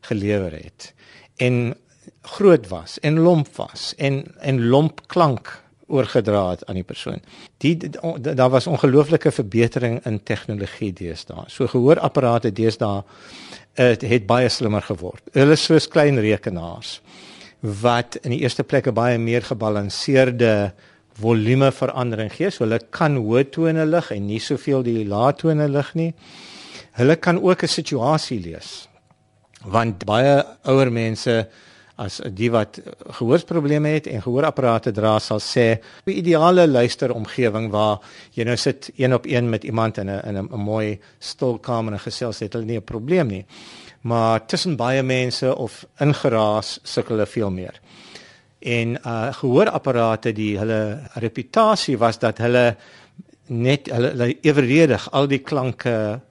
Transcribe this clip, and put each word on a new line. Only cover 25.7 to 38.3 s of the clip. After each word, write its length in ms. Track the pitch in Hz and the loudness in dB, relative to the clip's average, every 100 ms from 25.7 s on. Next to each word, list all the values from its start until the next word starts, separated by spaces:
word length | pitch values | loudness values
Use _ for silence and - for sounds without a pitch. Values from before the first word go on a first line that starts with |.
| 143 139 | -2 -2
nie. 200 | 165 165 160 - - - - - - - | -4 -6 -6 -18 -20 -20 -20 -20 -20 -18
Hulle 240 | - 127 165 | 0 2 4
kan 260 | - 170 | 2 2
ook 220 | 185 180 | 2 2
'n 40 | 170 | 0
situasie 720 | - 156 139 120 156 - 120 | -4 -4 -2 0 0 -2 -8
lees. 460 | 85 80 - - - _ _ _ _ _ _ _ | -8 -12 -16 -18 -20 _ _ _ _ _ _ _
Want 420 | 98 104 113 92 104 | -2 0 0 -4 0
baie 380 | 107 135 139 - - | 2 4 4 0 -8
ouer 280 | - 135 131 | 0 2 4
mense, 560 | 117 113 110 - 117 110 _ - - _ - | 0 -2 -4 0 0 -2 _ -20 -20 _ -12
as 260 | 101 - - | -12 -10 -12
die 180 | 95 117 | -2 -2
wat 280 | 117 104 - - - - | -2 -4 -8 -20 -20 -18
gehoorprobleme 800 | - 117 160 170 170 143 151 151 | -8 0 0 0 -4 0 0 0
het 180 | 156 147 | -2 -4
en 140 | 113 | -8
gehoorapparate 680 | 127 123 156 139 127 113 113 | -4 -2 -2 0 0 2 0
dra, 280 | 104 110 107 | 0 2 2
sal 200 | - 107 | 0 -6
sê, 400 | - - 117 113 - - - | -2 2 2 2 -4 -12 -6
die 100 | 190 | -4
ideale 520 | 175 165 165 180 170 | 2 4 6 6 6
luisteromgewing 1040 | 127 120 - 131 120 107 - 120 107 110 | 4 2 0 -4 -4 -6 -2 0 0 -4
waar 280 | 104 107 104 - - - | 0 0 0 -6 -20 -14